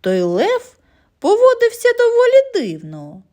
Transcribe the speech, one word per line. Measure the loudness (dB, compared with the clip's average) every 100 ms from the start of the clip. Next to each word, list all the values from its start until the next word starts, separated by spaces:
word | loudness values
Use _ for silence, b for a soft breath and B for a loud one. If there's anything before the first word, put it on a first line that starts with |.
Той | -2 -2
лев | -2 -2 -2 -2 -6 _ _ _ _ _
поводився | -2 4 4 4 -2 0 -2 0
доволі | 0 2 4 2 2
дивно. | -4 -6 -10 -14 -18 -18 -20 _